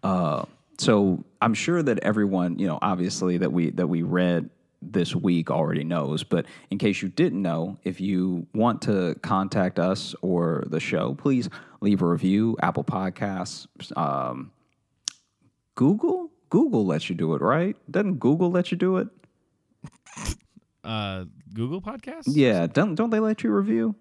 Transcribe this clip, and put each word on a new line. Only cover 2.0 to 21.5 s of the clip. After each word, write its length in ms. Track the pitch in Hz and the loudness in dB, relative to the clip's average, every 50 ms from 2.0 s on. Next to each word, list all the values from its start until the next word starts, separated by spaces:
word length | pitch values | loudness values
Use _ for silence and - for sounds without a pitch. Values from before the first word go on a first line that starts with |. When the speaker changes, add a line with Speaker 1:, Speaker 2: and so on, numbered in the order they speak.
| - 98 107 107 104 101 95 92 90 87 85 - | 2 0 2 2 2 2 2 0 0 0 0 0
Speaker 1:
you 80 | 98 92 | -2 -2
know, 120 | 76 - | -2 0
obviously 560 | - 95 95 90 87 95 - - 95 90 87 87 | 0 -2 0 0 0 -2 -2 -2 0 0 2 2
that 140 | 92 82 | 0 0
we, 180 | 65 87 85 76 | 2 2 0 0
that 160 | - - 87 73 | 0 -2 -2 0
we 140 | 87 82 | 0 0
read 480 | 85 80 80 90 90 87 87 85 73 - _ _ _ _ _ _ | 0 0 2 2 2 4 2 0 -2 -4 _ _ _ _ _ _
this 340 | - - 107 98 85 82 - | -16 -4 0 0 0 0 -2
week 340 | 90 - 98 87 85 80 - | 0 2 2 2 2 0 0
already 340 | 67 76 80 78 82 - 71 | 0 0 0 0 -2 -2 -2
knows, 400 | 80 87 82 73 67 76 80 - | -2 -2 -2 -2 -2 -4 -4 -2
but 220 | - - 85 - - - - - _ | 0 -2 -2 -2 -4 -12 -20 -10 _
in 80 | 98 101 | -6 -2
case 240 | - 107 98 - | 0 0 0 0
you 60 | - 92 | -4 -6
didn't 320 | 82 - 165 175 - 95 | 0 0 0 2 2 -2
know, 360 | 98 87 80 82 82 92 98 - _ | -2 -2 -2 -2 -2 -4 -6 -6 _
if 180 | - 90 - | -8 -6 -4
you 440 | 92 98 95 90 92 92 90 87 - - _ | -4 -2 0 0 0 0 -2 -4 -6 -4 _
want 280 | 107 110 120 110 - - | 2 2 2 2 0 -2
to 320 | - 104 95 90 85 67 - | 0 0 0 0 -2 -4 -6
contact 580 | - - 117 95 98 95 - 107 92 92 - - | -4 -2 0 0 0 0 0 0 0 0 0 0
us 340 | 85 92 95 95 - - - - | 0 0 0 -2 -4 -10 -12 -6
or 420 | - 92 92 87 85 82 80 - - - | -2 0 0 2 2 0 0 -2 -2 -2
the 120 | - 78 | -4 -4
show, 340 | - - - 85 - - - | -2 -2 -2 -2 -2 -2 -4
please 360 | 143 - 143 135 123 117 - - - - - - - | -2 0 2 2 2 0 -4 -8 -12 -20 -20 -14 -2
leave 220 | - 101 104 95 | 2 2 2 4
a 40 | 90 | 4
review, 520 | 85 87 80 - 95 95 101 110 113 113 - | 2 2 2 2 2 4 4 2 2 0 0
Apple 220 | - - - - 71 | 0 -2 0 -2 -4
Podcasts, 840 | - - 95 95 92 95 - 107 101 95 92 90 - - - - - _ - - - - - | -4 -4 -4 -4 -4 -6 -6 -6 -6 -4 -6 -8 -10 -10 -14 -16 -20 _ -20 -16 -10 -4 -2
um, 540 | 82 71 69 67 65 62 64 65 65 - _ _ _ _ _ _ _ _ _ _ _ - - _ _ _ _ _ _ _ _ _ _ _ _ | -2 -2 -2 -2 -4 -4 -6 -8 -10 -14 _ _ _ _ _ _ _ _ _ _ _ -10 -10 _ _ _ _ _ _ _ _ _ _ _ _
Google? 540 | - 127 139 202 214 - 349 370 370 349 320 _ _ _ _ | 2 4 4 4 4 2 0 0 0 -4 -8 _ _ _ _
Google 360 | - 180 302 302 233 - 104 | 2 2 4 4 2 2 2
lets 240 | 92 76 78 - - | 2 0 -2 -2 -4
you 60 | 92 | -4
do 180 | 82 82 80 80 | -2 0 0 0
it, 60 | 73 | 0
right? 340 | 71 95 127 160 175 196 208 - _ - | 2 2 2 2 0 -2 -2 -6 _ -4
Doesn't 260 | 139 175 214 196 180 131 | -2 -2 0 0 -2 0
Google 320 | - 123 147 165 185 175 | 2 2 4 4 2 2
let 200 | 175 175 175 - | 2 0 0 0
you 60 | - 175 | -2 -2
do 200 | 180 185 185 185 | 0 0 0 0
it? 100 | - 208 _ _ _ _ _ _ _ _ _ _ _ _ _ _ - - _ _ _ - - - - - - - _ _ _ - _ _ _ _ _ | -2 -4 _ _ _ _ _ _ _ _ _ _ _ _ _ _ -20 -20 _ _ _ -20 -16 -10 -8 -8 -8 -8 _ _ _ -20 _ _ _ _ _
Speaker 2:
Uh, 420 | - 113 107 104 98 95 95 92 87 - - - - | -8 -6 -4 -4 -4 -6 -6 -8 -12 -14 -20 -20 -14